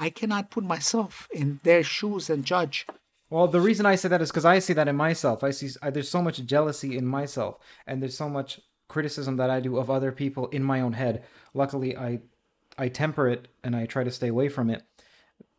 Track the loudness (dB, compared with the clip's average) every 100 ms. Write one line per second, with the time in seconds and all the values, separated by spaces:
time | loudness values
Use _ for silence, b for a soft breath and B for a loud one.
0 | -4 -4 -4 -4 -4 -6 -4 -2 0 0
1 | -2 -6 -12 -4 -2 0 4 6 4 -2
2 | -4 -4 -2 -2 0 0 0 -4 -12 -16
3 | _ _ -4 2 4 6 4 4 4 4
4 | 4 2 2 2 6 6 4 2 2 2
5 | 2 2 0 0 0 -2 -6 -8 -4 -4
6 | -2 0 0 -2 0 2 2 0 -6 -2
7 | -2 -2 -2 -4 -6 -6 b b b -6
8 | -6 -6 -6 -4 -6 -10 _ _ -10 -4
9 | -4 -4 -4 0 0 0 0 -2 0 0
10 | -2 -2 -4 -4 -4 -2 0 0 0 0
11 | -2 -2 -6 b b -2 -2 -2 -4 -4
12 | -6 -6 -8 _ _ _ _ -6 -4 -2
13 | -2 2 0 0 -6 _ -4 -2 -2 -2
14 | -2 -2 -2 0 0 0 0 -2 -6 _
15 | b b b b -20